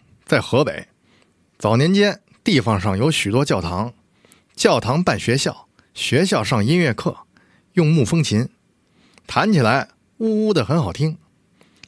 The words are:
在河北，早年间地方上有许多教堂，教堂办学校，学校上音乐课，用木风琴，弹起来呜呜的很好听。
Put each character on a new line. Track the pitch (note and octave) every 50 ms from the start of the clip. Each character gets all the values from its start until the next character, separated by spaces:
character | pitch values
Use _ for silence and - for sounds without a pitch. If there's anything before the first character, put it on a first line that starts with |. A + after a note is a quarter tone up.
| _ _ _ _ _
在 | - D#3+ C3
河 | - - - B2+ D3
北， | - - E2 - - _ _ _ _ _ _ _ _ _ _ _ _ _
早 | - - G#2 A2+
年 | A#2+ C#3+ E3+ G3
间 | G3+ G3+ G#3 F3+ - _ _ _ _ -
地 | - G3+ C3
方 | G#2+ A#2 A2 F#2+
上 | F2+ G#2 F#2+ F#2+
有 | B2 D#3
许 | D#3 - - G2+
多 | G#2 B2+ D3
教 | - C#3 G2 E2+
堂， | E2+ F2+ F2+ G#2+ A#2+ - _ _ _ _ _ _ _ _ _ _ _ _
教 | - - G#3+ D#3+ A#2+
堂 | - A2+ C3 E3 F3+
办 | - B2+ G2
学 | - - A#2+ C#3
校， | - - - - - _ _ _ _ _ -
学 | - - - A#2+ C3+ F#3
校 | F#3+ G#3 C3+ G#2+
上 | - C3+ A2 G2+
音 | A2+ E3
乐 | F3+ E3+ C3+ G#2+
课， | - - - - - - _ _ _ _ _ _ _ _ _ -
用 | F3+ E3
木 | D3+ E3 D#3+ B2
风 | - E3+ E3 C#3+
琴， | - G#2 G#2 B2 - _ _ _ _ _ _ _ _ _ _ _ _ _ _ _
弹 | - - C3 D#3 G#3+ G#3+
起 | D#3
来 | A#2+ G#2+ A#2+ C#3 B2+ - _ _ _ _ _
呜 | - A3 A3 A3 G#3+ G#3+ G#3+
呜 | G3+
的 | D#3 A2+
很 | - D3+ E3+ B2+
好 | F#2 E2+
听。 | - C#3+ D#3+ D#3 - _ _ _ _ _ _ _ _ _ _ _ _ -